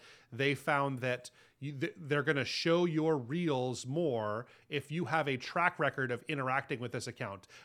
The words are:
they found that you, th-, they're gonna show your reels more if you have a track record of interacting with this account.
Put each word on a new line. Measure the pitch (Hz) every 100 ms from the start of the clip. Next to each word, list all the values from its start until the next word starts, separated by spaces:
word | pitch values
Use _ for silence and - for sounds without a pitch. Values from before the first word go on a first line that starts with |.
| - - _
they | 113 139 139
found | - 147 139 131
that | 127 127 - - - _
you, | 139
th-, | 139 165 -
they're | 147 147
gonna | 143 139
show | 123 - 170 170 175
your | 156 156 151
reels | 117 165 170 131 127 117
more | 123 147 170 117 104 107 123 - -
if | 147 -
you | 156
have | 143 160 143
a | 131
track | - 175 175 -
record | 143 - 127
of | 120 -
interacting | 151 131 135 - 123
with | 120
this | 123 120
account. | - 117 98 - -